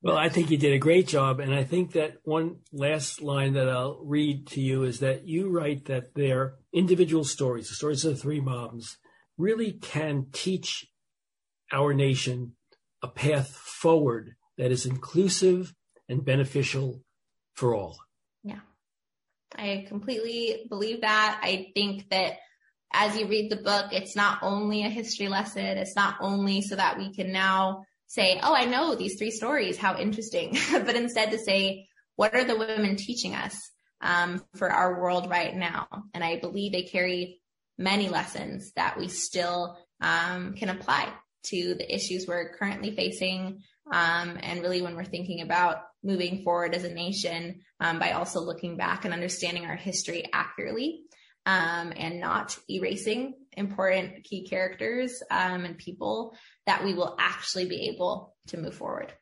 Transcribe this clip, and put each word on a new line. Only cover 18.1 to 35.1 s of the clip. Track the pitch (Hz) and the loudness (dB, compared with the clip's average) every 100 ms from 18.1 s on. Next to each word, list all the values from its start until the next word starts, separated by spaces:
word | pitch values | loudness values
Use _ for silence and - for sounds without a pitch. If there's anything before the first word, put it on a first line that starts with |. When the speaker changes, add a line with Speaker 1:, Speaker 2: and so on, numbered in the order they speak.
| _ _ _ | _ _ _
Speaker 2:
Yeah, | 208 202 - _ _ _ _ _ _ _ _ | -12 -12 -16 _ _ _ _ _ _ _ _
I | - 208 196 196 | -8 -6 -6 -6
completely | 208 202 233 226 233 233 - 233 | -8 -4 -4 -4 -2 -2 -4 -6
believe | 208 214 226 | -4 -4 0
that. | 214 214 214 - | 2 4 4 2
I | 180 190 - | -2 -2 -2
think | - 202 196 - | -2 0 -2 -2
that | 190 185 - - _ _ _ _ | 2 2 -2 -14 _ _ _ _
as | - 208 214 | 2 2 2
you | 202 | 0
read | 214 214 | 0 0
the | 208 | -2
book, | 196 202 196 | 2 2 2
it's | 190 190 208 | -4 -4 2
not | 208 202 | 2 2
only | 185 202 208 208 | 0 0 0 0
a | 208 | 0
history | 226 226 - 202 | -2 -6 -4 -2
lesson. | 196 208 - 196 190 | -2 -2 -4 -4 -2
It's | 190 | -2
not | - 202 - | 2 2 2
only | 196 196 196 196 | -2 0 2 2
so | 202 196 | 0 0
that | 185 - | 0 0
we | 196 | -6
can | 196 185 | -4 -4
now | 190 190 190 190 190 - _ _ | 2 4 4 2 0 -10 _ _
say, | - 190 185 | 2 4 6
"Oh, | - | 6
I | 302 | 6
know | 247 254 330 269 | 4 2 2 0
these | 190 185 | -2 -2
three | 214 | -4
stories. | 220 226 294 196 180 | -2 0 0 0 0
How | 202 185 | 0 2
interesting." | 208 214 220 180 165 233 | 0 -2 -2 -4 -2 -2
<laughs> | - | 2
But | 302 208 233 | 2 4 2
instead | 240 233 214 | 2 0 0
to | 220 | 0
say, | - 196 190 190 - _ _ - | 2 2 2 -2 -10 _ _ 2
"What | 208 | 4
are | 233 | 4
the | 247 226 | 2 2
women | 220 220 208 202 | 0 0 0 0
teaching | - 240 - - | -2 -4 -4 -4
us, | - - - _ _ _ | -6 -8 -16 _ _ _
um, | - 175 175 180 - - | 0 2 2 -2 -8 -2
for | 185 | 2
our | - 185 180 | 4 4 4
world | 180 | 2